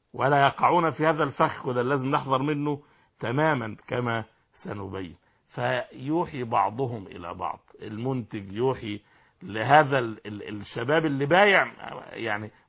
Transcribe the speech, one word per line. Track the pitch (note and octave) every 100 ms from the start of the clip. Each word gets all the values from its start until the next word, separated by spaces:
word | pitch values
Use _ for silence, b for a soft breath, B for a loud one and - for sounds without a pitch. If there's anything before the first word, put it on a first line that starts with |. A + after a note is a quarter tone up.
| _
ولا | - C3 C#3+ C#3
يقعون | - B2+ E3+ E3
في | - D#3
هذا | D#3
الفخ، | D3 - A#2 - C#3
وده | B2
لازم | B2 C#3 C3
نحذر | D3 C3+ C3
منه | C#3+ D3 D3 C#3+ b b b _
تماما | A2 C3 D#3 C#3 A2 F#2+ -
كما | B2 B2 A2+ A2 _ _ _
سنبين. | F#3 G2+ G2 F#2+ F2 - _ _ _
فيوحي | - B2 B2+ - - C3 E3 E3 D3+
بعضهم | A#2+ A2+ F#2+ A2 C3 A#2 F2+
إلى | F#2 F2
بعض، | F2+ E2+ - _ -
المنتج | G#2 G#2+ B2+ C3 A2 A2 G2
يوحي | G#2 C3 B2+ A2+ G#2 b b b b
لهذا | F#2 G#2+ A2 D3 D3 C3+
ال-، | A#2 G#2 G#2+
ال-، | G#2 -
الشباب | G#2 G2+ A#2+ A#2+ D#3+ D#3
اللي | C3+ C#3
بايع، | F3 G#3 F#3 A#2+ - A#2 C#3 -
يعني، | A2+ A2+ G#2 G#2+ b